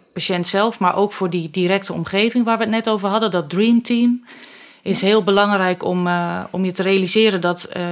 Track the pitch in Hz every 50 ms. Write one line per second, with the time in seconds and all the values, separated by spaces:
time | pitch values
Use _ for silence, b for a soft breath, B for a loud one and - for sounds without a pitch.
0 | _ _ - 180 - - 185 175 170 - - 196 214 233 220 - 190 180 - 190
1 | 202 202 - - 190 175 175 175 160 160 151 185 180 180 190 196 196 - 170 165
2 | 165 - 190 196 214 233 - 247 233 233 226 220 226 208 220 226 220 226 214 202
3 | 196 196 196 220 226 208 170 175 156 143 175 185 220 226 233 233 240 - 240 233
4 | 240 240 247 247 B B B B B B B B B B B B B 196 185 -
5 | 190 196 214 220 180 202 196 202 202 208 208 196 185 185 180 180 - 180 180 180
6 | 180 180 175 175 175 170 170 185 - - - 180 190 185 185 - 180 190 196 190
7 | 185 180 - 214 220 220 196 180 170 175 180 180 - - - 185 175 175